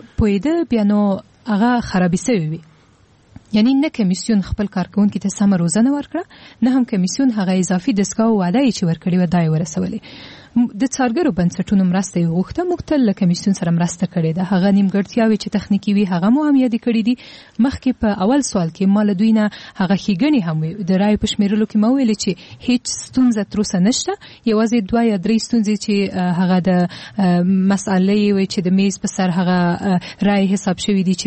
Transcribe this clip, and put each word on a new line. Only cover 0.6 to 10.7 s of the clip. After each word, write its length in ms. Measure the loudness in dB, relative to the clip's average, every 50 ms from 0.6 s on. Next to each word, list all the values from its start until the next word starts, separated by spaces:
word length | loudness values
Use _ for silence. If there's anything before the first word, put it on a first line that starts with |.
| 0 0
بیا 140 | 0 0 2
نو 160 | 2 2 2 2 0 -2 -4 -6 _ _ _ _ -4
هغه 320 | -2 0 2 2 0 0
خرابې 400 | -2 -2 0 0 0 0 0 -2 -2
سوې 220 | -2 -2 0 -2 -4
وي. 80 | -6 -8 -12 -18 _ _ _ _ _ _ _ _ _ _ _ _ -20 -20 -10 _
یعنی 220 | 0 2 2 4 2
نه 140 | 2 0 0
کمیسیون 520 | -2 -2 -2 -2 -2 -2 -2 0 0 0
خپل 260 | 0 -2 -4 -4 -4
کارکوونکي 520 | -4 -4 -6 -6 -2 0 0 0 0 0 -2
ته 100 | -4 -6
سمه 280 | -2 0 2 2 2
روزنه 360 | 2 0 0 0 2 2 2 0 -2
ورکړه، 260 | -4 -6 -8 -8 -8 -8 -14 -20 -20 -20 -6 -2
نه 80 | 0 0 2
هم 80 | 2 0
کمیسیون 460 | 0 0 0 -2 -2 0 0 0 0
هغه 280 | 0 0 -2 0 0 0
اضافي 340 | 0 0 -2 -2 -2 -2
دستګاوو 480 | 0 0 -2 -2 -2 0 0 2 2 2
وعده 240 | 0 0 2 2 2
یې 80 | 2
چې 100 | 0 0 -2
ورکړې 320 | -2 -2 -2 -2 0 0 2
وه، 60 | 2
دا 180 | 2 2 2 2
یې 60 | 2
ورسولې. 480 | 0 0 -2 -4 -4 -4 -4 -4 -6 -8 -10 -14 -18 -20 -20 -20 -20 -20 -20 -4 0
م-، 140 | 0 0 0